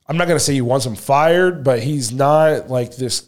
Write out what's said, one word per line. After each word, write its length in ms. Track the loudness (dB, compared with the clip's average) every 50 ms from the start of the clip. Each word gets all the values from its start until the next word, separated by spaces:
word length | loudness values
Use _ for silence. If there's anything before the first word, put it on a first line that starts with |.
| _ -6
I'm 100 | -2 0
not 100 | 0 2
gonna 120 | 0 0
say 140 | 0 0 -2
he 80 | 0
wants 240 | 0 0 0 -2 -2
him 100 | -4 -8
fired, 680 | -8 -4 0 2 2 4 4 4 4 2 0 0 -2 0
but 180 | 0 0 0
he's 300 | 0 -2 -4 -4 -4 -4 -2
not, 560 | 0 2 2 4 4 4 4 2 0 -4 -4
like, 260 | -4 -4 -4 -4 -6
this 300 | -8 -6 -6 -6 -8 -10